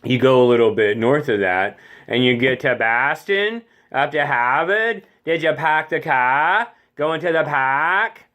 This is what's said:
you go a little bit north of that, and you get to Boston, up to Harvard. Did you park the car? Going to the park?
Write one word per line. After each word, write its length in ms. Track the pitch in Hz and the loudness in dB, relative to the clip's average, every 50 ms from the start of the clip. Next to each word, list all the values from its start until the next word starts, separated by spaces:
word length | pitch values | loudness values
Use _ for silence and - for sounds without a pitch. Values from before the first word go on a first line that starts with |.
| _ | _
you 140 | 113 123 127 | -2 -2 2
go 240 | 123 131 131 127 123 | 4 4 6 6 6
a 40 | 123 | 6
little 260 | 120 117 117 113 101 | 6 4 4 2 2
bit 220 | 101 110 104 104 | 2 0 0 0
north 320 | 113 110 117 139 147 147 143 | 0 0 0 0 0 0 -2
of 120 | 117 104 | -2 0
that, 380 | 98 92 90 92 95 104 - - - - - - - | 0 0 0 0 -2 -4 -6 -10 -20 -20 -20 -20 -12
and 180 | - 113 120 127 | -6 -2 0 2
you 120 | 123 127 | 2 0
get 240 | 117 123 131 127 127 | 2 0 0 -2 0
to 140 | - 139 123 | -2 -2 -2
Boston, 880 | 113 113 113 113 120 127 139 151 151 - - 202 196 202 208 226 233 226 _ _ _ _ _ | 0 0 -2 0 0 0 -2 -4 -6 -4 -4 -4 -2 -2 -4 -6 -8 -14 _ _ _ _ _
up 180 | - 131 139 151 | -4 -4 -4 -2
to 140 | 139 151 143 | -2 -2 -2
Harvard. 800 | 139 139 123 120 123 127 143 165 170 196 214 220 226 226 202 - _ _ _ _ | -2 0 0 0 0 0 0 0 0 -2 -2 -2 -2 -4 -6 -10 _ _ _ _
Did 180 | - 165 165 | -4 -4 -2
you 100 | 156 160 | 0 -2
park 360 | 151 135 151 160 156 156 156 156 | -2 0 0 0 0 0 -2 -2
the 120 | 170 156 | -6 -6
car? 680 | - 160 147 131 127 127 131 139 151 165 185 208 233 233 - _ _ _ _ | -2 -2 0 0 2 0 0 0 0 0 0 0 -2 -4 -10 _ _ _ _
Going 240 | _ 147 156 160 160 | _ -4 -4 -4 -2
to 120 | 147 175 | -2 -2
the 120 | 165 160 156 | 0 0 0
park? 760 | 143 147 143 135 131 135 143 151 165 180 196 214 226 - - - _ _ | 0 0 -2 0 0 0 0 0 0 0 0 -2 -2 -6 -12 -20 _ _